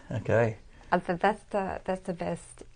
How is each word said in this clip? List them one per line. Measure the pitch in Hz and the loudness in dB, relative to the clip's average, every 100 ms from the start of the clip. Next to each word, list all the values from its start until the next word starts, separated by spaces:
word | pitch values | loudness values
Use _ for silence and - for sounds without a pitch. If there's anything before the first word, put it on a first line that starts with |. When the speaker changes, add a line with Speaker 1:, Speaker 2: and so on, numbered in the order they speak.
| - | -6
Speaker 1:
Okay. | 110 - 104 117 110 - - - | -4 2 4 4 0 -12 -20 0
Speaker 2:
Uh, | 180 | 0
th-, | - 175 | 0 2
that's | 196 214 - | 2 2 -2
the, | 208 196 - - | -2 -2 -4 -4
that's | 185 | -6
the | - | -4
best | 170 170 170 - - - | -6 -4 -6 -8 -20 -20